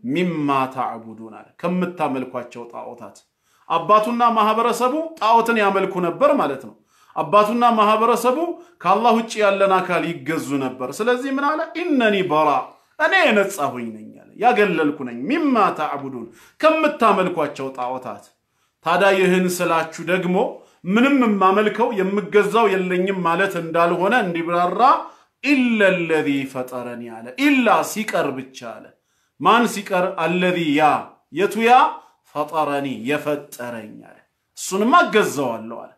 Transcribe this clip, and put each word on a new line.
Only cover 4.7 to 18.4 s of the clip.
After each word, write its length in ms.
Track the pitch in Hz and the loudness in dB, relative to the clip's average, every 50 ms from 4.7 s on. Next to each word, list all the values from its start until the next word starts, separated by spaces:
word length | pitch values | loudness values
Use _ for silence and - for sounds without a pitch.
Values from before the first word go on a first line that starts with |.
| 220 233 247 254 302 311 330 320 320 | 0 0 0 -2 0 -2 -6 -6 -8
ጣዖትን 420 | - 208 220 233 233 226 233 233 | -2 2 4 4 4 4 2 2
ያመልኩ 360 | 220 208 196 190 196 190 185 185 180 | 2 2 2 2 0 -2 -2 -2 -4
ነበር 320 | 180 170 165 156 269 294 294 | -4 -4 0 2 2 2 2
ማለት 300 | 240 165 143 135 123 - | 2 0 -2 -4 -8 -12
ነው። 100 | 107 - _ _ _ _ _ _ _ _ | -18 -20 _ _ _ _ _ _ _ _
አባቱና 480 | - 156 147 175 208 208 214 233 240 240 240 | -8 -4 2 4 4 4 4 2 2 2 2
ማህበረሰቡ 680 | 233 220 208 208 214 214 220 240 - - - 247 254 302 339 339 330 - - _ _ | 4 4 2 2 4 2 2 2 2 2 2 0 0 0 -2 -4 -6 -10 -14 _ _
ከአላህ 340 | _ - 175 196 214 233 240 220 | _ 0 0 0 4 4 2 2
ውጭ 180 | 233 226 - - | 2 0 -4 -2
ያለን 380 | 214 208 196 196 190 196 196 190 | 2 2 2 4 4 2 2 2
አካል 300 | 180 180 180 175 170 160 | 0 0 0 -2 -2 -2
ይገዙ 440 | 170 165 143 131 139 165 151 123 127 143 | -4 -6 -8 -6 -4 -4 -4 -4 -4 -4
ነበር። 320 | 139 135 127 127 - 127 135 | -4 -4 -4 -6 -8 -10 -10
ስለዚህ 400 | 143 - 220 240 247 247 269 269 | -6 -4 -2 0 0 -2 -2 -4
ምን 140 | 269 269 277 | -4 -2 -2
አለ? 140 | 294 311 311 330 320 - | -2 -2 -2 -6 -8 -6
ኢነኒ 380 | 330 359 349 294 254 233 214 202 196 175 | -6 -2 0 0 2 2 2 2 2 0
በራ 260 | 143 151 156 156 151 139 127 - - - _ _ _ _ - | 0 2 2 2 2 2 0 -4 -6 -18 _ _ _ _ -2
እኔ 140 | 302 320 381 381 | 0 2 2 4
የነጻሁኝ 680 | 339 269 220 202 190 190 - - 143 135 120 123 117 113 | 4 4 4 2 2 0 -2 -4 -6 -6 -4 -8 -10 -10
ነኝ 200 | 107 107 107 110 | -12 -14 -16 -18
አለ። 180 | - - - 104 107 | -20 -20 -20 -20 -8
ያገለልኩ 600 | - 196 247 240 202 208 196 170 160 156 147 143 - 135 | 0 2 2 4 4 2 2 2 0 0 0 -2 -4 -10
ነኝ። 140 | 123 117 120 131 | -10 -8 -8 -4
ሚማ 300 | 185 277 339 320 285 254 220 196 170 - | -4 -2 0 0 0 2 2 2 0 0
ተዕቡዱን 520 | - 151 143 143 139 135 135 131 120 113 - - - - - _ _ | -4 -6 -6 -6 -8 -10 -10 -10 -12 -14 -14 -18 -20 -20 -20 _ _
ከምታመልኳቸው 1080 | - 320 320 320 311 294 294 - 233 214 196 185 185 180 - 160 151 143 143 - 135 131 131 | 2 2 4 4 0 -2 0 2 2 2 4 2 0 -2 -2 -2 -4 -4 -4 -8 -10 -10 -8
ጣዖታት። 500 | - 123 123 131 127 - 120 104 101 - _ _ _ | -8 -6 -6 -6 -8 -8 -12 -14 -14 -18 _ _ _